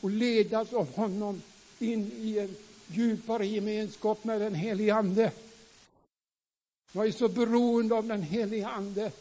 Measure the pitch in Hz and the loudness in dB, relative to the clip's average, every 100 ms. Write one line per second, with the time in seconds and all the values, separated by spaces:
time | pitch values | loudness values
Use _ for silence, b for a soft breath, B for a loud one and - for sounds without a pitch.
0 | 196 214 240 226 208 220 220 240 151 123 | -2 0 2 4 4 2 0 -2 -2 -2
1 | 214 190 208 196 - - - - 233 226 | -2 -2 -4 -6 -12 -20 -20 -6 -4 -2
2 | 208 240 220 214 196 185 - - - 175 | -4 -6 -4 -2 -4 -8 -18 -20 -8 0
3 | 233 214 - 226 202 214 208 214 214 - | 0 0 -2 -2 -2 -2 -2 -2 -4 -2
4 | 214 214 226 220 214 175 202 202 214 214 | -2 -2 -2 -2 -2 -2 -2 2 4 4
5 | 202 196 220 - - - - - _ _ | 4 4 2 0 -18 -20 -20 -20 _ _
6 | _ _ _ _ _ _ _ _ _ 180 | _ _ _ _ _ _ _ _ _ -2
7 | 220 - 240 185 233 240 240 233 220 226 | -2 2 0 2 2 4 4 4 4 2
8 | 220 208 156 208 208 220 202 233 202 196 | 0 -4 -2 0 0 -2 -4 -4 -4 -4
9 | 214 - | -4 -6